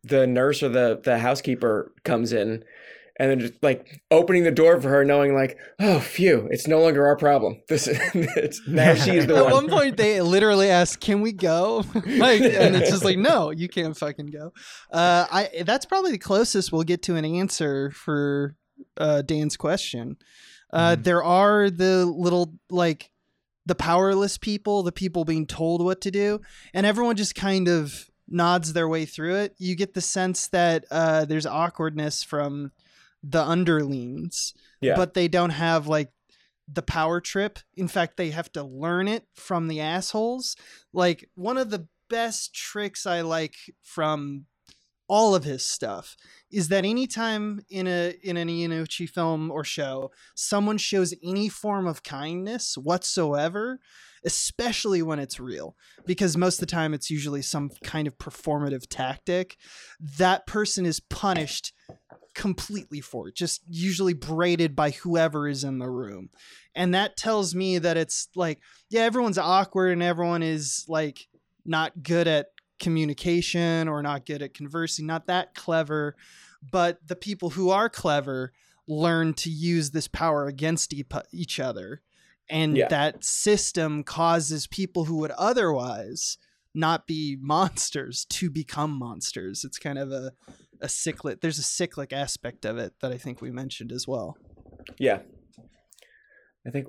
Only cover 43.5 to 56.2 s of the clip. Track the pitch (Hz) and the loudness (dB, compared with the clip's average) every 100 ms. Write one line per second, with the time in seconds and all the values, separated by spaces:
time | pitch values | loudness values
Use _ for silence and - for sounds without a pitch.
43.5 | - - - _ - 156 151 143 139 139 | -8 -20 -20 _ -4 -2 -2 -6 -10 -14
44.5 | _ _ _ _ _ _ 202 220 190 147 | _ _ _ _ _ _ 4 4 4 0
45.5 | 131 - - 113 98 - - _ - _ | -6 -6 -6 -6 -8 -14 -20 _ -20 _
46.5 | 208 156 196 190 233 262 - 226 214 208 | -4 0 0 0 -2 -2 -4 -4 -4 -6
47.5 | 208 - 190 185 175 175 175 190 170 170 | -8 -10 -6 -2 -2 -2 -4 -6 -4 -4
48.5 | 170 170 160 160 - 165 - 165 160 160 | -4 -4 -4 -6 -8 -8 -4 -2 -2 -4
49.5 | 151 151 - 139 135 135 _ _ - - | -6 -8 -8 -6 -8 -10 _ _ -10 -4
50.5 | 202 208 214 - 196 180 170 170 190 214 | 0 0 -2 -2 0 -2 -4 -6 -4 -4
51.5 | - 214 196 185 151 - 139 151 175 190 | -6 -6 -4 -4 -6 -12 -12 -10 -8 -8
52.5 | 233 - - 139 180 - - 160 143 156 | -8 -8 -8 -2 -2 -2 -2 0 0 -2
53.5 | 196 226 262 _ - - _ - - - | -4 -8 -10 _ -20 -20 _ -6 -4 -4
54.5 | - 240 - 220 185 160 151 139 - 127 | -4 -4 -2 -2 0 0 -4 -6 -10 -10
55.5 | 80 71 _ _ _ - 180 | -10 -12 _ _ _ -6 0